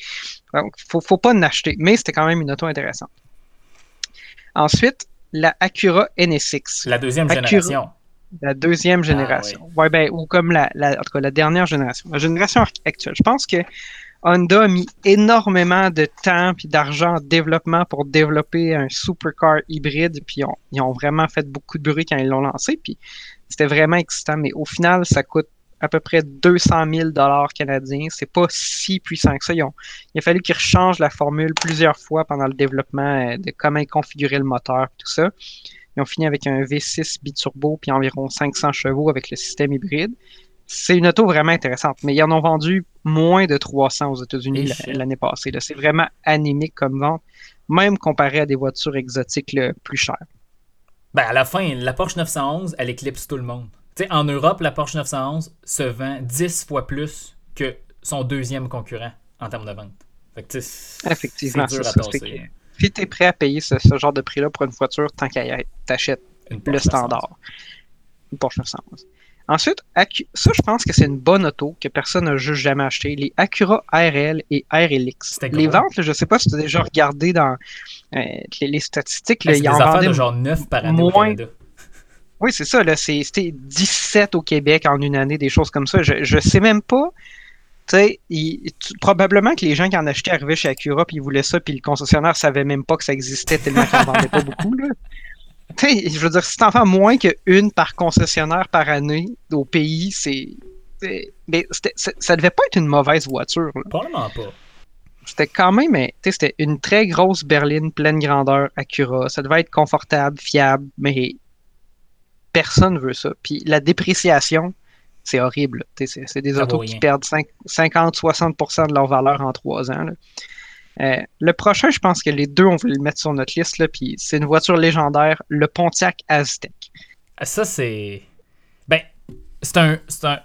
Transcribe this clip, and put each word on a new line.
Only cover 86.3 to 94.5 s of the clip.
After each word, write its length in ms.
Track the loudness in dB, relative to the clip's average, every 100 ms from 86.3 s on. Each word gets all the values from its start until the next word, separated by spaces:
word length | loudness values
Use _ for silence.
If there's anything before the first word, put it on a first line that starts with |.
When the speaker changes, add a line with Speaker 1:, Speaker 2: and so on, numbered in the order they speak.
| 2
Speaker 1:
sais 200 | 4 4
même 220 | 6 4
pas. 280 | 2 2 0 -4 -20 -20 -20 -20 _ -20 2
Tu 120 | 6
sais, 220 | 6 4 -6
il, 400 | -4 -4 -4 -10 -12
tu, 180 | -14 -4
probablement 540 | 2 4 4 4 4
que 100 | 2
les 120 | 0 0
gens 140 | 2
qui 80 | 0
en 100 | 0
achetaient 240 | -2 -2
arrivaient 240 | -2 0 -2
chez 140 | -2
Acura 360 | -2 -2 0 -2
puis 120 | -2
ils 40 |
voulaient 220 | -2 -2
ça, 160 | 0 -2
puis 160 | -2 -6
le 60 |
concessionnaire 540 | -2 -2 2 2 4 2
savait 280 | 2 0
même 200 | -2 -2
pas 140 | 0 -2
que 60 |
ça 100 | -2
existait 460 | -4 -4 -8 -2 0
tellement 260 | 2 2 4
qu'il 140 | 4
en 60 | 4
vendait 220 | 2 2
pas 140 | 0
beaucoup, 320 | -2